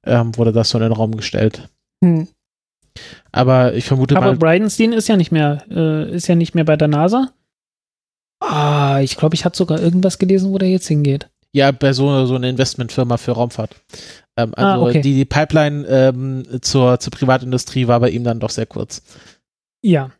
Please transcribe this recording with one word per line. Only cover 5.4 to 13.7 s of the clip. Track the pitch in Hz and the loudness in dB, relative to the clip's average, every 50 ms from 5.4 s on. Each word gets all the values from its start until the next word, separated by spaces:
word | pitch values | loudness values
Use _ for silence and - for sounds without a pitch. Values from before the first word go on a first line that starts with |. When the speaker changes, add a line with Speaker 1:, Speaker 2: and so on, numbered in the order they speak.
| 151 147 147 147 - - | 2 0 -2 -4 -8 -8
Speaker 2:
äh, | - 170 160 160 156 156 156 - 170 | -4 -2 0 0 0 -2 -4 -4 -6
ist | 175 - | -6 0
ja | - 175 | 2 2
nicht | 170 170 - - | 2 2 0 0
mehr | 175 160 | 0 2
bei | 156 156 | 2 2
der | 151 156 151 | 2 2 0
nasa. | 147 147 156 185 220 254 269 262 _ _ _ _ _ _ _ _ _ _ _ _ _ _ _ _ _ _ _ _ _ _ | 2 2 2 2 2 0 -2 -2 _ _ _ _ _ _ _ _ _ _ _ _ _ _ _ _ _ _ _ _ _ _
Ah, | 453 - - 151 147 147 147 147 139 139 139 139 | -8 -4 -2 0 0 0 2 2 2 2 2 0
ich | 139 131 - | 0 -2 -2
glaub, | - - 156 | -2 0 0
ich | 165 - - | 0 0 -4
hatte | 175 - | -4 -2
sogar | - 185 170 156 160 | -2 -2 -2 0 0
irgendwas | - 170 175 180 185 190 180 - | 0 0 2 2 0 0 0 0
gelesen, | 190 185 190 190 185 196 | 0 2 2 2 2 0
wo | 190 190 | -2 0
der | 190 185 | 0 0
jetzt | 190 185 - - | 0 0 0 -2
hingeht. | 156 147 147 139 135 143 - _ _ _ _ _ - | -2 0 0 0 -2 -2 -6 _ _ _ _ _ 0
Speaker 1:
Ja, | 139 139 139 | 2 2 2
bei | 135 117 143 135 127 | 2 2 0 0 2
so, | 127 139 139 139 135 131 | 2 0 2 2 2 2
so | 123 131 | 0 0
einer | 131 123 127 | -2 -2 -4
Investmentfirma | 127 120 131 123 - - 123 113 - - 131 120 120 | -2 -2 -2 -2 -2 -8 -8 -6 -2 -2 -2 0 -2
für | 117 - - | -2 -2 -4
Raumfahrt. | 120 113 120 117 - - 107 - | -2 -2 -4 -4 -4 -8 -10 -10